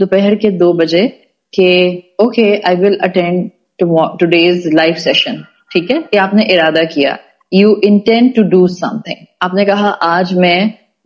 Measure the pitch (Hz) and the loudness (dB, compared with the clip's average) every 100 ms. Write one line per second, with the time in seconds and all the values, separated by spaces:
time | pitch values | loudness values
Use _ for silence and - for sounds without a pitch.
0 | 190 190 202 208 214 180 175 170 160 170 | 0 0 2 0 0 2 2 2 0 0
1 | 247 - _ _ _ - 185 180 180 180 | -2 -4 _ _ _ 0 2 2 0 -2
2 | - - 233 226 208 208 180 180 202 196 | -8 -2 -2 0 0 0 0 0 0 0
3 | 180 180 175 180 - - _ - 180 160 | -2 -2 -2 -2 -6 -10 _ -4 0 0
4 | 160 180 170 170 170 180 170 156 160 170 | 0 -2 0 2 2 0 0 0 0 -2
5 | - 135 - 151 - _ - 180 170 294 | -2 -2 -4 -8 -14 _ -8 -4 -2 -4
6 | 320 202 196 202 220 185 160 160 165 151 | -2 -2 0 0 2 2 2 0 -2 -2
7 | 139 - _ _ _ 185 208 208 202 208 | -4 -4 _ _ _ 2 2 2 2 2
8 | 220 226 254 240 185 180 180 - 151 147 | 2 2 2 2 2 2 2 -2 -8 -8
9 | 165 - - - 180 185 202 208 208 - | -10 -16 -18 -8 -4 -2 0 0 -2 -2
10 | 170 170 185 180 180 175 214 - _ _ | -2 0 -2 0 0 0 -2 -6 _ _